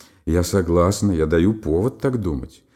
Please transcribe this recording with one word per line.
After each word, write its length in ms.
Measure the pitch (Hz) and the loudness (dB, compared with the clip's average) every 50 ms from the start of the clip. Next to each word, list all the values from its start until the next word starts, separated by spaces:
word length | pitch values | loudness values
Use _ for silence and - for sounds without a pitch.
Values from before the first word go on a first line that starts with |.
| - - _ _ - | -20 -20 _ _ -6
Я 180 | - 80 87 85 | -2 0 0 0
согласна, 720 | - - 98 90 80 82 87 87 92 101 - 104 101 95 | 2 0 0 0 2 2 4 4 2 2 0 0 0 0
я 140 | 82 78 | 0 0
даю 280 | 78 80 85 85 98 110 | 2 2 2 2 2 0
повод 440 | 107 - 76 76 85 98 127 127 - | -2 -4 -2 -2 0 0 -2 -4 -4
так 220 | - 139 127 117 | -4 -4 -4 -2
думать. 440 | 101 87 76 65 62 - - - _ _ _ | -4 -4 -6 -6 -8 -12 -16 -20 _ _ _